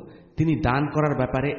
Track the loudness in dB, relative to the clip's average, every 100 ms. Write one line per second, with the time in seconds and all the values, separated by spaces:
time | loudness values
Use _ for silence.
0 | -14 -20 -10 -2 0 2 2 0 0 0
1 | 0 0 0 0 -2